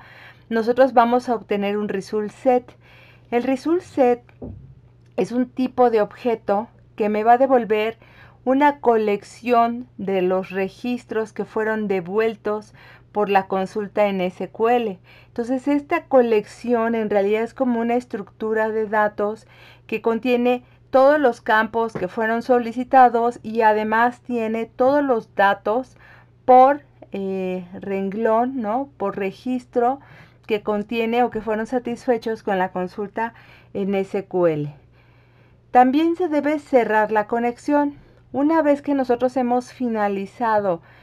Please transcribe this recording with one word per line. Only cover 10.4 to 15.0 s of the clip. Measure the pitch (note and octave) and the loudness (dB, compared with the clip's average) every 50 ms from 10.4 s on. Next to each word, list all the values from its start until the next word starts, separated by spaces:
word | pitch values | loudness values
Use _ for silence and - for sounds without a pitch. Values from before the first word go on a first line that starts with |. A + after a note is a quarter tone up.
| F#3 F3+ | -4 -4
registros | F3+ G3 F#3+ F#3+ - - - A#3+ B3 A#3+ - - - A3 A3 G#3 - | -6 -6 -6 -6 -6 -10 -8 -6 -6 -6 -8 -6 -6 -6 -6 -6 -6
que | - G3 | -10 -10
fueron | - - A3 G#3+ A3 A3 A3 G#3+ G3 | -6 -4 -4 -2 -2 -2 -4 -2 -2
devueltos | G3 F#3 E3+ E3+ G3 A3 A3 A3+ G#3+ - - G#3 G#3 G#3+ G#3 - - - - - - - _ _ | -2 -4 -4 -4 -2 -2 -2 -2 -4 -6 -6 -6 -6 -6 -8 -14 -20 -20 -20 -20 -20 -20 _ _
por | - G#3 G#3 F#3+ | -4 -4 -2 2
la | G3+ F#3+ F#3+ - | 2 0 0 0
consulta | G3 F#3+ F#3+ F#3 - G#3+ G#3 F#3+ - G#3 G#3 | -4 -4 -4 -4 -6 -8 -8 -6 -2 0 0
en | G3+ G3 F#3+ | 0 0 -2
S | F3+ F#3 F3+ - F#3+ F3 | -4 -4 -4 -6 -12 -10
Q | - - A3+ A3+ | -6 -2 0 2
L. | B3 A#3+ A#3 G#3+ F#3 - | 2 2 0 -4 -8 -10